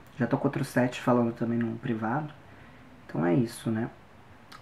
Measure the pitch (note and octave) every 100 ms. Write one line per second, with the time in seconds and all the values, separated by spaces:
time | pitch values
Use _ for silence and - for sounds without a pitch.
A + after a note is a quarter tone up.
0 | - - A#2 C3+ C#3 C#3+ C#3 - B2+ -
1 | - B2 A#2 A#2 A#2 A#2 A#2 A#2 - A2
2 | A2 C#3 D3+ - - - - - - -
3 | - D3 E3 E3 A2+ - A#2+ A2 A#2 -
4 | - - - - - -